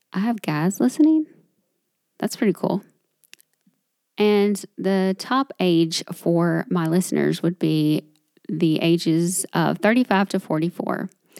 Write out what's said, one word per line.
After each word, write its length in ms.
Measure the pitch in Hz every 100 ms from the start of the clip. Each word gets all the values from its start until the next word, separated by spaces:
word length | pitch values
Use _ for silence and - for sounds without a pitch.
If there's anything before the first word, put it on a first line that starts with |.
| _
I 60 | 185
have 240 | 220 226
guys 380 | - 151 170 196
listening? 460 | 247 - 311 311 311 _ _ _ _ _ _ _ _ _
That's 160 | 247
pretty 180 | - 214
cool." 300 | 170 - 196 - _ _ _ _ - _ _ _ _ _ _ _ -
And 440 | 208 208 202 202 - -
the 400 | 190 190 190 190
top 340 | - 254 277 -
age 460 | 185 165 165 165 -
for 540 | 170 170 170 170 165 -
my 180 | 175 165
listeners 560 | 175 185 - 143 160
would 160 | 170 180
be 460 | 160 156 151 151 - _ _ _ -
the 300 | 160 170 156
ages 680 | 165 170 165 160 170 185 -
of 240 | - 151 165
thirty-five 500 | 208 240 247 190 196
to 100 | 196
forty-four, 680 | - 156 170 - - - 190 - _ -